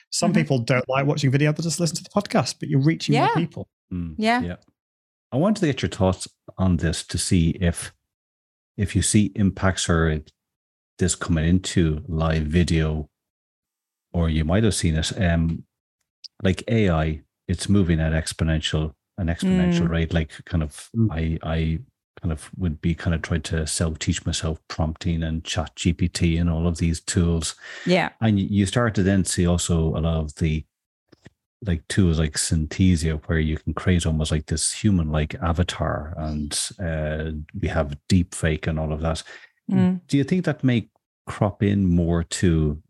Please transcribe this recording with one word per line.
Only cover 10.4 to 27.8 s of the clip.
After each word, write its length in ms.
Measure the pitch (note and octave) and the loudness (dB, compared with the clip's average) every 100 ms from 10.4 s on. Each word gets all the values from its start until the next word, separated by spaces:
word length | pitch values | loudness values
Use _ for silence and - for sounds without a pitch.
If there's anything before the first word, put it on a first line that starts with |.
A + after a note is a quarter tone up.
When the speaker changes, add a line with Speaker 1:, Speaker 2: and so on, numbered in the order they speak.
| _ _ _ _ _ - | _ _ _ _ _ -2
Speaker 3:
this 160 | F2+ | -2
coming 300 | - - D#2+ D#2+ | -2 -2 0 4
into 560 | F2+ - F#2+ E2 D2+ - | 2 2 0 0 -2 -4
live 380 | D#2+ E2 D#2+ D2+ | -2 0 0 0
video, 600 | E2+ D#2+ D#2+ D#2 D#2 D2+ _ _ _ _ _ _ _ _ _ _ | 2 2 2 0 -4 -8 _ _ _ _ _ _ _ _ _ _
or 160 | F2 E2 | 0 0
you 160 | D#2+ | 2
might 200 | D2+ G2 | 2 2
have 100 | A2+ | 2
seen 220 | - E2+ D#2 | 2 0 0
it, 160 | - - | -2 0
um, 400 | F2 E2+ E2 E2 - _ _ _ _ _ - - | 2 2 0 -2 -10 _ _ _ _ _ -20 -4
like 220 | F#2+ F2+ - | -2 0 0
A 240 | A2+ G2 | 2 2
I, 320 | D#2+ D#2 D#2 _ _ - | 2 0 -4 _ _ -6
it's 220 | F2 - | -4 2
moving 320 | G2+ F2 D#2+ | 2 4 2
at 120 | D#2+ | 2
exponential, 840 | D#2+ - - E2 D#2+ - D#2 D#2 - _ - | 0 -4 -2 0 0 0 -2 -2 -6 _ -6
an 100 | E2 | -4
exponential 540 | F2 F#3+ F#3 F3+ E3+ | 0 0 2 2 2
Speaker 2:
Mm. 80 | E2+ | 0
Speaker 3:
rate. 220 | E2 D#2+ | 0 0
Like 320 | E2 D#2 - - | 0 -2 -8 -4
kind 180 | E2+ | -4
of, 260 | D#2 - - A2+ | -4 -8 -8 0
Speaker 1:
Mm. 160 | G#2+ | 0
Speaker 3:
I, 260 | D#2 E2 D#2+ D#2+ | 0 -2 -4 -4
I 300 | D#2+ D#2+ D#2+ - _ _ - | -2 -2 -2 -8 _ _ -8
kind 100 | E2+ | -6
of 180 | D#2 - - | -6 -10 -6
would 240 | F2+ D2+ | -4 -2
be 140 | E2+ | -2
kind 200 | D#2+ F2 | -2 -2
of 60 | D#2+ | -2
trying 220 | - E2+ | -2 -4
to 240 | - E2 D#2 | -2 -4 -4
self-teach 580 | - E2+ D#2 - - | -2 -2 -2 -4 -4
myself 340 | F2+ D#2+ D#2+ D#2+ - | -4 -4 -4 -6 -10
prompting 540 | - D#2+ D#2+ F2+ E2 | -4 -4 -2 -4 -2
and 220 | D#2+ D#2+ | -2 -6
Chat 320 | - - D#2 - | -4 -6 -6 -2
G 160 | F#2 | -2
P 160 | D#2+ F2 | 0 -2
T 300 | - E2+ E2 | 0 0 2
and 100 | E2+ | 0
all 180 | D#2+ F2 | 0 -2
of 120 | E2 | 0
these 200 | E2+ D#2+ | -2 -2
tools. 560 | - F#2+ E2+ E2 D2+ - - - | -2 0 2 0 -4 -10 -16 -8